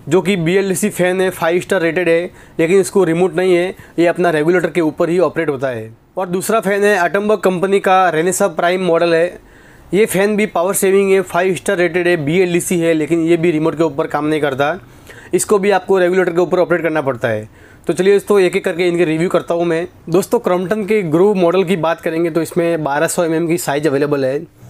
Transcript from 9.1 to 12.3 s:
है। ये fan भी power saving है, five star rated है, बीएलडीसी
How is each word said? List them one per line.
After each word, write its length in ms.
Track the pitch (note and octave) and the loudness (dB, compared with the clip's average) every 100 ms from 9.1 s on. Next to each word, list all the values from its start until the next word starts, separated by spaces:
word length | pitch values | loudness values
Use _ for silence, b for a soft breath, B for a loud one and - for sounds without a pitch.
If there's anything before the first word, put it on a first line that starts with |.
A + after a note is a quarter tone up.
है। 260 | E3 F3 - - B B B B | 0 0 -4 -20 B B B B
ये 140 | F3+ A3 | 0 0
fan 300 | F3+ G3+ G#3 | 2 0 0
भी 80 | G#3+ | -2
power 260 | F3 F3 | -2 -2
saving 380 | F#3+ G3 G3 G3 | -2 0 2 2
है, 100 | F#3+ | 0
five 340 | F#3 F3 F#3+ E3+ | 0 -2 -2 -2
star 220 | - F#3+ | -2 0
rated 300 | F3 E3 F3 | 0 0 0
है, 100 | F3 | 0
बीएलडीसी 640 | C#3+ | 0